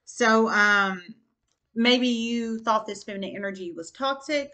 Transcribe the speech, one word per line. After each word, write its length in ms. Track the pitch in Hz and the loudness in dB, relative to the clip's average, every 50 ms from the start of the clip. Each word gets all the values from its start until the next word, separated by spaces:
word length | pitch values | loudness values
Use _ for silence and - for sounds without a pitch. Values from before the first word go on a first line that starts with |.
| _ | _
So, 440 | - - - 240 220 220 220 220 - | -14 -4 0 2 4 6 4 4 4
um, 520 | - 208 208 208 208 202 196 190 190 180 175 170 - _ _ _ _ _ _ _ _ _ _ _ - | 4 4 4 6 6 4 2 2 -2 -6 -10 -16 -20 _ _ _ _ _ _ _ _ _ _ _ -2
maybe 360 | 226 233 247 247 254 247 247 | 0 2 4 4 4 4 2
you 500 | 240 226 226 233 233 233 226 226 226 220 | 0 0 -2 -2 -4 -4 -4 -4 -6 -6
thought 260 | - 233 220 214 214 | -2 0 0 0 0
this 180 | - 202 202 - | -4 -10 -12 -10
feminine 320 | - 202 196 196 196 185 | -12 -10 -8 -8 -8 -8
energy 360 | 196 202 196 196 190 185 175 | -8 -8 -8 -8 -8 -10 -10
was 180 | 165 214 240 - | -10 -12 -14 -14
toxic, 640 | - - 262 269 277 277 277 - 302 285 277 285 | -10 -4 -2 -2 -2 -4 -4 -4 -2 -2 -2 -4